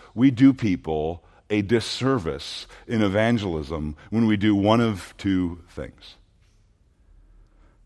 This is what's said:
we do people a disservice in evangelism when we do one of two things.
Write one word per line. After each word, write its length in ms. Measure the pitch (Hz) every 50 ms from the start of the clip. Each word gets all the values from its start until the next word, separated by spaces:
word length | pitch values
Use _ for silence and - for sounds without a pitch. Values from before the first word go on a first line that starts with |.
| - -
we 200 | - - 247 139
do 200 | 123 104 135 139
people 680 | 131 - 117 101 87 67 - 80 78 78 76 80 87 85 _ _ _ _ _ -
a 140 | 107 107
disservice 1040 | 104 92 120 113 - - - - 123 135 135 120 82 78 69 69 - - - - - - - - - -
in 140 | 120 110
evangelism 920 | 107 98 95 107 110 117 120 110 104 92 82 78 73 69 82 76 76 76 76 - - -
when 160 | 104 113 117
we 100 | 110 107
do 160 | 101 104 107 104
one 260 | 101 98 107 110 120
of 340 | 117 113 104 90 - - -
two 440 | - - 101 95 92 90 85 87 82 82 _
things. 460 | - 80 69 62 - - - - - _ _ _ _ _ _ _ _ _ _ _ _ _ _ _ _ _ _ _ - - _ _ - - - _ _ _ _ _ _ _ _